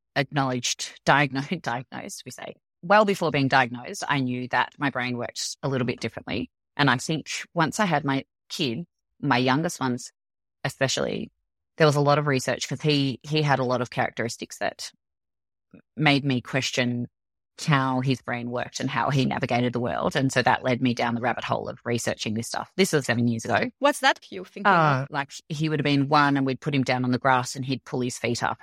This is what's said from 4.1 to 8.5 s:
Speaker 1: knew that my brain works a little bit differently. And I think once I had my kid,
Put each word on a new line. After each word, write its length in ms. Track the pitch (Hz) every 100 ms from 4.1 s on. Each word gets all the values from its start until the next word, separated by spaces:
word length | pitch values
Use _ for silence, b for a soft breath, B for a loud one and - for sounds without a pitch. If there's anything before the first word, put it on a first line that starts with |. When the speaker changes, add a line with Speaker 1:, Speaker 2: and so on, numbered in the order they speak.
| 143
Speaker 1:
knew 280 | 127 123 123
that 240 | 123 - -
my 120 | 139
brain 260 | 127 123 120
works 400 | 120 - - -
a 60 | 143
little 180 | 131 123
bit 140 | -
differently. 500 | 113 - - 107 - _ _ -
And 140 | 143
I 60 | 123
think 320 | - 160 - - -
once 240 | 170 156 -
I 60 |
had 200 | 208 147
my 200 | 135 135 - _
kid, 360 | -